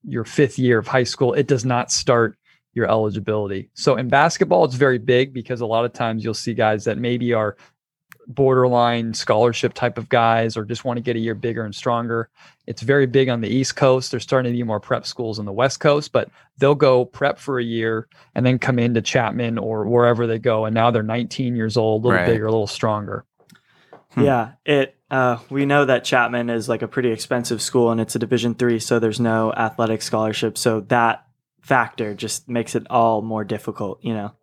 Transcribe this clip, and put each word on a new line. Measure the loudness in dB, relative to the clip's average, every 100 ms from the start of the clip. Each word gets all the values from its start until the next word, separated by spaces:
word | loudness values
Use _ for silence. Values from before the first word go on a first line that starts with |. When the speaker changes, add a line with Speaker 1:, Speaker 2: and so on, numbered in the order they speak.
Speaker 1:
your | -8 -8
fifth | -4 0 0 2
year | 2 2
of | 2
high | 0
school, | 0 0 0
it | 0 0
does | 0
not | 0 -2 -2
start | -4 2 2 2 -2 _ _ _
your | -2 0
eligibility. | 2 0 -4 -4 -4 -4 -8 -10
So | -2 2 2
in | 4
basketball, | 4 4 2 2 4
it's | 2 4
very | 2 2
big | 2 2 2
because | -4 -8 -6
a | -2
lot | -2
of | -2
times | -4 -4 -4
you'll | -6
see | -6 -6
guys | 0 2 2
that | -2 -4
maybe | -2 -2 0
are | 0 -2 -6 _ _ _ _ _ -20 -12
borderline | 0 4 4 4 4 2 2 -4
scholarship | -6 0 4 4 2 -4
type | -2 -4 -4
of | 0
guys | 2 4 2 0 -4
or |
just | -8 -8
wanna | -6 -4
get | -4 -4
a |
year | -4
bigger | -4 -6 -6
and | -8
stronger. | -6 -2 -2 -2 -4 -6 _ -20 _ -14
It's | -8
very | 0 2 4
big | 2 2
on | 0
the | -2
East | -2 -2 2
Coast. | 2 2 0
There's | -8
starting | -2 0 0
to | -4
be |
more | -4 -6
prep | -4 -6 -6
schools | -8 -8 -6
on |
the | -8
West | 0 0 2
Coast, | 2 2 0
but | -2 -2 _ _ 0
they'll | 2
go | 4 4 4
prep | 0 -2 -2 -2
for | -6 -4
a |
year | -4 -2 -2 -4 -6 _ _
and | 0 2
then | 2
come | 0 0
into | 2 0
Chapman | 0 -2 -2 -2 -4 -4
or | -4 -4 0
wherever | 4 4 2 0
they | 0
go. | 0 0
And | 0
now | 2 2
they're | 2
nineteen | -2 -4 -6 -4 -4 -2
years | -2 0
old, | 2 2
a | 2
little | 2
Speaker 2:
Right. | 2
Speaker 1:
bigger, | 0 0
a |
little | 0 -2
stronger. | -4 -2 -2 -6 -10 _ _ _ -20 _ _ _ -20 _
Speaker 2:
Hmm. | 0
Speaker 3:
Yeah, | 2 2 -2 -8 0
it, | 2 0 _ _
uh, | 0 0 -2 -6
we | -2
know | 2 2 4
that | 2
Chapman | 2 2 2 0 -2
is, | -4 -2
like, | -4
a | -2
pretty | -2 -2
expensive | -2 -4 -4 -2 -6
school | 0 2 4
and | 2
it's | -2
a | -4
Division | -2 0 0
three, | 0 0 0
so | 0 0
there's | 0 0
no | 0 0 0
athletic | -2 -4 0 -2 -2
scholarship. | -2 -2 -2 -2 -4 -2
So | -2 -2 0
that | 2 2 -2 _ _ _ _
factor | 0 0 0 -6 -8
just | -6 -8 -10 -6
makes | -6 -4
it | -6 -2
all | 2 2 2
more | -2 -6
difficult, | -4 -6 -8 -8 -8 -8
you | -6
know? | -6 -8 _